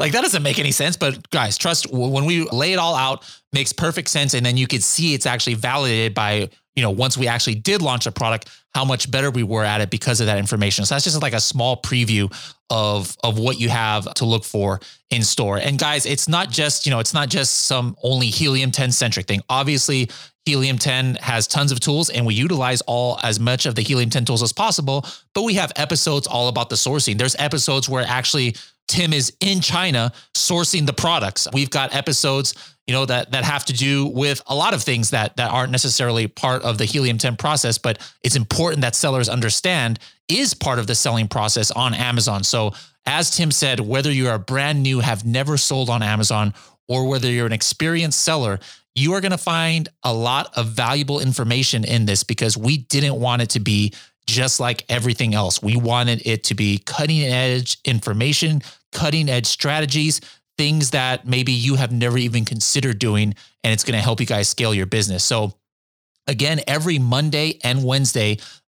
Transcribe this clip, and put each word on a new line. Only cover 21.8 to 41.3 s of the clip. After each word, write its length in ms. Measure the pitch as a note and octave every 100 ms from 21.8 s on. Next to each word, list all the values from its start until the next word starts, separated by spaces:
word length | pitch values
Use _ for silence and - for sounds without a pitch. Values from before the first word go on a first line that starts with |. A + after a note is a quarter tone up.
tools 280 | - D3 E3
and 160 | A#2+
we 80 | A#2
utilize 480 | G#2+ E3 D#3 B2+ B2 -
all, 340 | A#2+ B2 -
as 160 | A#2 G#2+
much 280 | A#2 C3 C3+
of 80 |
the 80 | A2
Helium 260 | A2 C3 A#2
ten 160 | C3+
tools 180 | A#2+ A2+
as 120 | A#2
possible, 500 | - G#3+ F3+ C#3 C#3 - - _
but 80 | G3
we 120 | A3+
have 160 | F#3+ E3 -
episodes 500 | D3 D#3+ E3 C#3+ -
all 220 | B2 B2
about 220 | A#2+ A#2
the 60 | A#2
sourcing. 420 | B2+ C#3+ B2 G#2+
There's 180 | B2+ -
episodes 520 | D3 D#3 C#3+ C3+ C3
where 140 | B2+ A#2+
actually 480 | B2 B2 D3 A#2+ A2 - _ -
Tim 240 | F3 E3+
is 240 | D3 B2+ -
in 200 | G3 F#3+
China 520 | - F3 F#3 B2 A#2+ - -
sourcing 520 | - - F3 E3+ F3+ D3
the 80 |
products. 520 | - E3+ E3 G2 - -
We've 180 | C3+ C3+
got 240 | C#3+ C3
episodes, 600 | C#3 C#3+ C3 C#3+ C3+ C3+ - - _ -
you 80 |
know, 100 | C3
that, 280 | C3 B2 -
that 120 | C3
have 220 | A#2+ C#3+ -
to 60 |
do 340 | B2 C#3 C#3 C#3
with 360 | B2 C#3+ C3+ -
a 80 |
lot 200 | C#3 G3
of 80 | F3
things 280 | D3 A#2+ A2
that, 260 | A#2+ G#2+ -
that 140 | A#2
aren't 220 | B2+ B2+
necessarily 540 | B2+ C3 A2+ B2 A2+ A2
part 360 | - C3+ B2+
of 160 | A#2+ A2
the 80 | G#2+
Helium 320 | C3+ B2+ A#2
ten 180 | B2+ A2+
process, 400 | D3+ D3+ A#2+ A2+
but 220 | B2 G#2+ - -
it's 120 | B2
important 460 | C3+ G#2+ - E3+ D3+
that 160 | B2 -
sellers 320 | D3+ C3+ G#2+
understand 680 | A#2+ A2+ - F3+ E3+ A#2 A#2 - _ -
is 260 | G3+ C4+
part 240 | - C#3 A#2+
of 80 | G#2+
the 80 |
selling 340 | A#2 C3 A#2
process 420 | G#2+